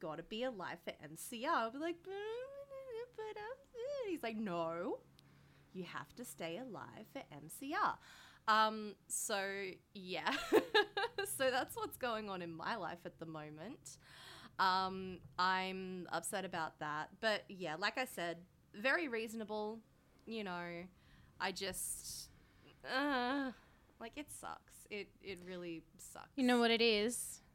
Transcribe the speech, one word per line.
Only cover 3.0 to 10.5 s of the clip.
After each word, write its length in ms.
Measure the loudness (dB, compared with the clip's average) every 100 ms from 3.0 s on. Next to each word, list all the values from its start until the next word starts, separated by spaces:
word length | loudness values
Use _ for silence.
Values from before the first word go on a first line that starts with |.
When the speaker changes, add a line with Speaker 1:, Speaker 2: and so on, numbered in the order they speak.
| -8 -8
Speaker 1:
but, 200 | -8 -6
um," 680 | -8 -10 -12 -6 -4 -2 -2
he's 140 | -2
like, 140 | -2 -2
"No, 640 | 0 0 0 0 -2 -4 -6 -20 -20 -20 -20 -20 -14
you 120 | -10
have 300 | -8 -8 -10
to 100 | -10
stay 340 | -12 -6 -6 -6
alive 480 | -8 -10 -10 -14 -12
for 100 | -10 -10
M 160 | -12 -12
C 260 | -10 -4 2
R." 180 | 2 0 -6 -20 -20 -4 6
Um, 460 | 8 8 4 -6 -8 -6
so, 420 | -2 0 2 0 -2 -4 -8 _
yeah. 380 | -12 -4 0 2 2 6